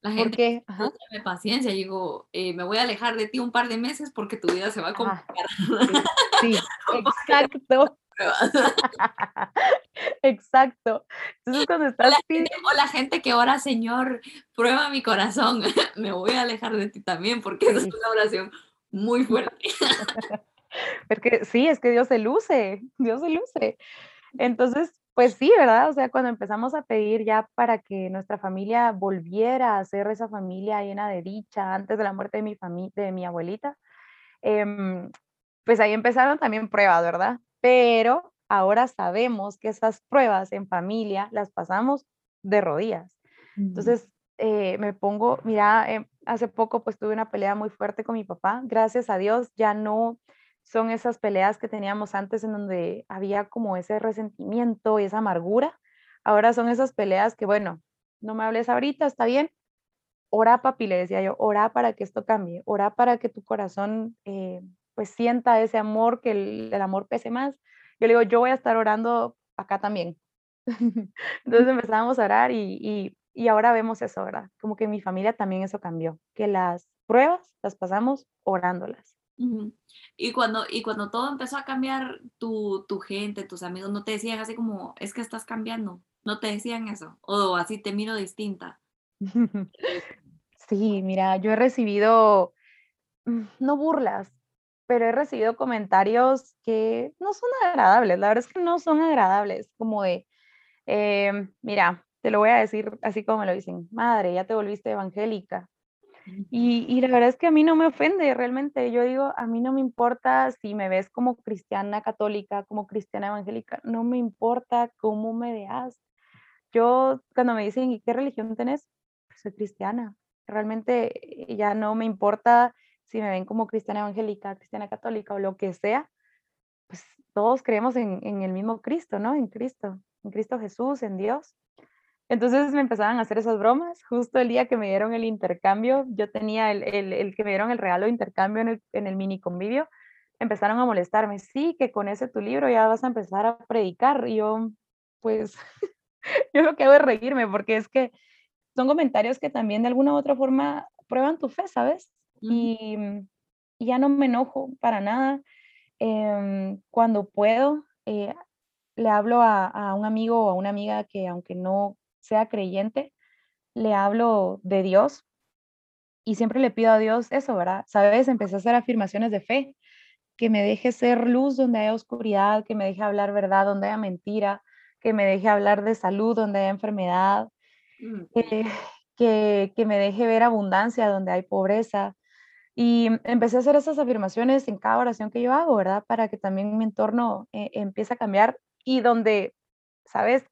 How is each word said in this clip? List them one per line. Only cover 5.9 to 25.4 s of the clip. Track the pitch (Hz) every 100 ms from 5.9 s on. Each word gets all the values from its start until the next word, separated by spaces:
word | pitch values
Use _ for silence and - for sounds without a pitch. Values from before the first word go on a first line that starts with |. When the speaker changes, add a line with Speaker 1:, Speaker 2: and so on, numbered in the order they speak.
| 208 349 539 494 -
Speaker 2:
sí, | 233 208 175 - - 240 226 - -
Speaker 1:
Porque | 285 269 269 _
Speaker 2:
exacto. | 262 285 - _ -
Speaker 1:
pruebas. | 185 - 247
<laughs> | 285 247 - 262 -
Speaker 2:
<laughs> | 226 - 196 - 196 - 762 - _ - - -
Exacto. | 269 214 _ 262 262 - - 214 _ - - - -
Entonces, | 262 294
cuando | 339 294 247
Speaker 1:
O | 247
Speaker 2:
estás |
Speaker 1:
la | 285 -
gente, | 320 330
Speaker 2:
pidiendo | - 339
Speaker 1:
o |
la | 285 277
gente | 285 269 339
que | 277
ora, | 240 240 277
"Señor, | 285 233 226 247 262 240 - - _
prueba | - 240 262 294
mi | 277
corazón". | 226 208 208 202 240 240
<laughs> | - - - -
"Me | 208
voy | 180 190
a | 254
alejar | 240 226 226 214
de | 208
ti | 202
también", | 196 170 190 240
porque | 294 - -
esa | 214
es | 190
Speaker 2:
Sí. |
Speaker 1:
una | - 226
oración | 220 214 190 190 - _ _ _
muy | 196 214 240
fuerte. | 254 233 - - 415 -
<laughs> | 269 254 214 - - 214 _ _ _ -
Speaker 2:
<laughs> | - - -
Porque | - - -
sí, | 214 233 302
es | 302
que | 247
Dios | 233 247
se | 240
luce, | 214 311 - 277 202 196 254 _
Dios | 240 233
se | 330
luce. | 320 494 - 220 - - - - - _ 254
Entonces, | 247 233 254 254 330 _ _
pues | - 247
sí, | 196